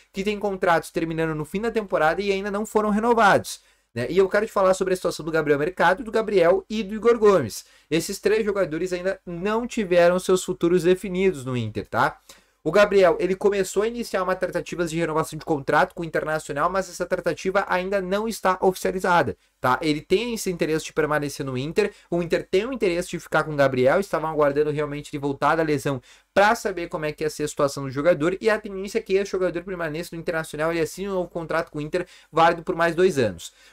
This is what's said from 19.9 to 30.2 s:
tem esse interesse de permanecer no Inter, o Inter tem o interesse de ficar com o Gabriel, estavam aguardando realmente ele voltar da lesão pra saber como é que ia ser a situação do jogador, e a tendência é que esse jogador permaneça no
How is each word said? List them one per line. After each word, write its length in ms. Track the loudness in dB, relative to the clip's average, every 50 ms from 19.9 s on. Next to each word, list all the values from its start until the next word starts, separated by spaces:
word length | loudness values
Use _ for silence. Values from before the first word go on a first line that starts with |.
| -2 -2 0
tem 320 | 0 0 0 0 -2 -6
esse 160 | -4 -4 -4
interesse 340 | -4 -2 -2 0 0 -2 -2
de 80 | -4 -4
permanecer 520 | -2 0 0 0 0 -2 -4 -6 -6 -6
no 120 | -6 -4
Inter, 340 | -4 -4 -4 0 0 0 -2 -2 -8 _ -6
o 120 | -4 -4 -2
Inter 240 | 0 -2 -2 -2
tem 200 | 0 0 0 0
o 60 | -2 -4
interesse 360 | -2 -2 0 0 -2 -4 -4
de 100 | -6 -10
ficar 260 | -6 -2 0 0 0
com 80 | 0 2
o 40 |
Gabriel, 420 | 2 2 2 4 4 2 4 4 2
estavam 300 | 0 0 -4 -4 -4 -2
aguardando 420 | 0 2 2 2 2 2 0 0
realmente 400 | 0 -2 -4 -4 -6 -8 -10 -10
ele 120 | -10 -6 -4
voltar 340 | -4 -4 0 0 0 2
da 60 | 2 2
lesão 400 | 0 0 0 0 -2 -4 -4 -6 -12 -20 _ _ _ 2
pra 220 | 4 4 4 4
saber 340 | 2 -2 -6 -6 -6 -8 -8
como 160 | -6 -6 -6
é 60 | -6 -6
que 120 | -4 -6
ia 60 | -6
ser 120 | -4 -4 -6
a 60 | -6
situação 360 | -2 0 0 0 -2 -4 -8
do 60 | -8
jogador, 460 | -4 0 2 2 2 2 2 -2 -2 0
e 80 | 0 0
a 120 | 0 0
tendência 380 | -2 -8 -10 -10 -8 -6 -6 -6
é 40 | -4
que 120 | 0 0
esse 180 | 0 0 -2 -4
jogador 320 | -2 -2 -2 -2 -4 -8
permaneça 500 | -8 -8 -6 -6 -6 -6 -6 -8 -10 -12
no 60 | -10